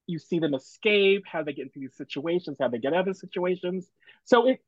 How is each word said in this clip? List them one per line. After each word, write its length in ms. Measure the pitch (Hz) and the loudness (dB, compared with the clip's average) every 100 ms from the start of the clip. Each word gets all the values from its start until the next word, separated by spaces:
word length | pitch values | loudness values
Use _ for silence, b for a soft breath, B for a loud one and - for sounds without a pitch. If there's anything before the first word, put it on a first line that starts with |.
| - | -8
you 120 | 160 | -8
see 200 | - 170 | -2 -2
them 160 | 156 | 0
escape, 680 | 139 - - 214 208 196 196 - | -2 -6 -4 0 4 4 2 0
how 160 | 165 | -6
they 100 | 151 | -6
get 100 | 143 | -8
into 180 | 131 147 | -12 -12
these 160 | 131 - | -14 -14
situations, 600 | 139 143 165 175 156 139 | -12 -8 -2 -4 -4 -4
how 80 | 123 | -2
they 100 | 120 | -2
get 160 | 135 | -2
out 140 | 170 190 | 0 -2
of 80 | 185 | -6
situations. 760 | 185 185 180 180 180 185 - _ b b | -8 -4 -2 -2 -4 -6 -8 _ b b
So 240 | - 240 254 | 4 4 4
it, 120 | 262 | 2